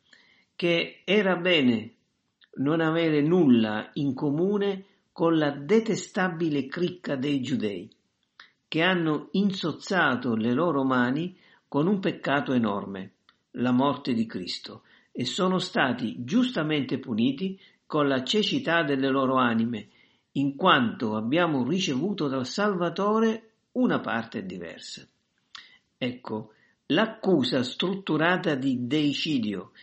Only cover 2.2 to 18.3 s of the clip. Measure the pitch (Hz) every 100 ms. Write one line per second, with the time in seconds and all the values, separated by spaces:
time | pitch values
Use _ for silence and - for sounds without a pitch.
2.2 | _ _ _ - 135 165 160 160 165 151
3.2 | 147 180 151 120 110 107 107 - 143 123
4.2 | 147 143 190 208 202 196 - _ _ -
5.2 | 165 160 147 143 143 220 226 180 - -
6.2 | 185 160 170 143 131 - 180 - - 139
7.2 | 139 139 120 120 104 95 107 _ _ _
8.2 | _ _ - _ _ 151 175 185 160 147
9.2 | - 185 202 190 170 139 - 190 151 123
10.2 | 127 110 110 123 175 139 135 127 123 143
11.2 | 175 - _ _ _ 139 165 202 190 -
12.2 | - 143 143 127 110 101 98 98 95 _
13.2 | _ _ _ 127 123 123 139 135 - 117
14.2 | 110 - 90 - - 104 _ _ _ -
15.2 | 123 - 185 185 - 208 139 123 110 127
16.2 | 120 208 254 - 156 151 120 135 131 110
17.2 | 120 139 190 190 - _ _ 151 143 131
18.2 | 127